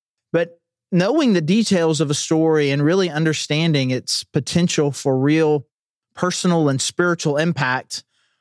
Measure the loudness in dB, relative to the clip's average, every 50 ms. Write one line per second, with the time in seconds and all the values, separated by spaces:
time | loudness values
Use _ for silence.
0 | _ _ _ _ _ _ -2 -2 -2 -2 -6 _ _ _ _ _ _ _ 0 0
1 | 2 2 2 2 2 2 2 2 2 2 2 2 2 2 2 2 2 2 0 0
2 | 0 -2 -2 -4 -2 -2 0 2 2 2 2 2 2 0 0 0 0 2 2 2
3 | 0 0 -2 -2 -2 -2 -4 -6 -4 -2 -2 0 0 2 0 0 0 0 -2 -4
4 | -4 -6 -6 -6 -8 -6 -4 -4 -4 -2 0 0 0 0 0 0 0 0 -2 -2
5 | -2 -2 0 0 2 2 2 2 2 2 0 0 -2 -6 _ _ _ _ _ _
6 | _ _ _ -4 -2 -2 -2 0 0 2 2 2 2 2 0 0 -4 -4 -2 -2
7 | 0 0 0 0 -2 -2 0 0 0 -2 -2 -2 -2 -2 -2 -4 -6 -10 -14 -14
8 | -14 _ _ _ _ _ _ _